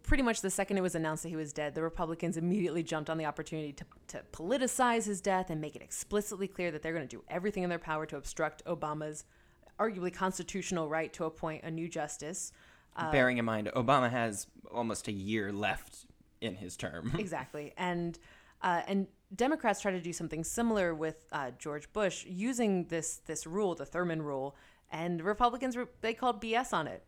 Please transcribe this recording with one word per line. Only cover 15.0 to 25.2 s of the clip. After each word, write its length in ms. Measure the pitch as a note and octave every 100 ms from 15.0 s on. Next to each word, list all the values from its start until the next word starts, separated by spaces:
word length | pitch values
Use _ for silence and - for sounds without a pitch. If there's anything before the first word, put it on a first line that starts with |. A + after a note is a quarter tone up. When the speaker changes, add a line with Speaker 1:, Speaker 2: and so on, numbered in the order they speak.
| -
Speaker 2:
a 40 |
year 400 | G2+ F#2+ A2 G2+
left 540 | G2+ G2+ - - - - - _ _
in 140 | A2
his 220 | F#2+ F2+ -
term. 360 | F2+ D#2+ G2+
<laughs> 40 | F3
Speaker 1:
Exactly. 560 | G3+ D3+ C#3 D3+ D3 -
And, 400 | F3 F3 E3+ E3 - - - _
uh, 200 | F#3 F3 -
and 220 | G3 F#3+ _ _
Democrats 460 | G3 B3+ D#4 A3+ G3
try 100 | G#3
to 100 | F#3
do 120 | E3+
something 320 | E3 E3 D#3
similar 500 | E3 - A#3 G#3+ F3
with, 320 | D#3+ D#3 D#3 -
uh, 180 | D3+ C3 B2+
George 340 | D#3 D3 -
Bush 320 | G#3+ G3 F3+
using 600 | - F3+ A#3 B3 A3 F#3
this, 320 | E3+ E3 D#3 - -
this 220 | D#3 D#3+
rule, 260 | F#3 G3+
the 100 | E3
Thurman 380 | C#3+ E3+ F3+ D#3+
rule, 320 | D3 C#3 C#3 - - - _
and 280 | D#3 E3+ E3+